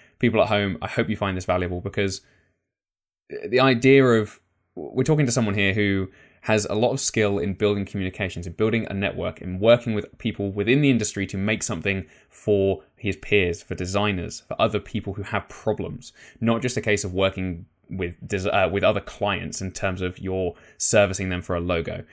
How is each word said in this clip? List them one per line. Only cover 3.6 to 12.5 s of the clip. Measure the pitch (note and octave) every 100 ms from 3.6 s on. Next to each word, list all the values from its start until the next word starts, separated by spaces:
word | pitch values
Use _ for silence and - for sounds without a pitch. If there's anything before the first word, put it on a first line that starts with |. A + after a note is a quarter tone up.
idea | C3+ A#2+ C3 C3+
of, | C3 A2+ G#2 - _ _ _
we're | - D2 B2
talking | C#3+ D#3 C3+
to |
someone | A#2+ G#2+
here | G2+ G2
who | G2+ G2+ G2 F#2 - - _
has | - A2 -
a |
lot | G#2 A2+
of | C3+
skill | - A2+ G#2 G2+
in | G2
building | F#2 G#2 G2+
communications, | G2 G2+ F#2 - F#2+ F2+ F2
in |
building | F2 A2 A2+ -
a |
network, | F#2+ G2 - F2+ -
in | F2+ F#2
working | A2 A#2+ A#2
with | G#2+ - -
people | A2+ G#2 G2+
within | G2+ G2+ C3+
the | C#3+
industry | A#2+ G#2+ G2+ F#2+
to | F#2+
make | G#2 A2+
something | - F2+ G2+ F#2+ - _ _
for | - -